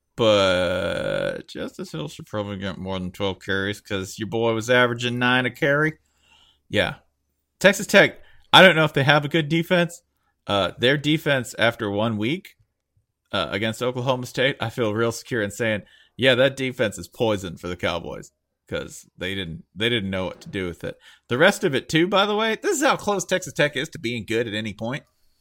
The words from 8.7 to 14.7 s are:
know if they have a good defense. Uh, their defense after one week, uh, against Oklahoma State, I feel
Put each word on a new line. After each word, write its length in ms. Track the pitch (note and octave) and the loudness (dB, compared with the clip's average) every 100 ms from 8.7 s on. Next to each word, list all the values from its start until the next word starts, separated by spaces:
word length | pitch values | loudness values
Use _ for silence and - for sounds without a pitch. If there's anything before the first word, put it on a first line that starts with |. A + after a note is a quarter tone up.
| D#3 | 8
know 100 | D#3+ | 2
if 80 | |
they 100 | D3 | 2
have 220 | C3 D3 D3 | 4 4 4
a 40 | |
good 200 | E3 D3 | -2 0
defense. 520 | E3 E3 F3+ E3+ - _ _ _ _ - | -2 2 2 0 -4 _ _ _ _ -2
Uh, 240 | G2+ F2 - | 0 0 2
their 200 | A#2+ D3 | 2 2
defense 580 | C#3+ D#3 D#3 C3+ A#2+ - | 0 0 0 -2 -2 0
after 320 | A2 - G#2+ | 0 0 -4
one 280 | G2+ A2+ G#2+ | 0 0 0
week, 380 | A2 F3+ - _ _ _ _ _ _ _ _ | -2 -4 -8 _ _ _ _ _ _ _ _
uh, 160 | G2+ D2+ | -4 -2
against 300 | G2 A2+ A2 | -2 -4 -2
Oklahoma 440 | B2 B2+ B2 B2+ B2 | -4 -2 -2 -4 -4
State, 280 | - B2+ C#3+ | -2 -2 -2
I 100 | |
feel 240 | A2+ | -6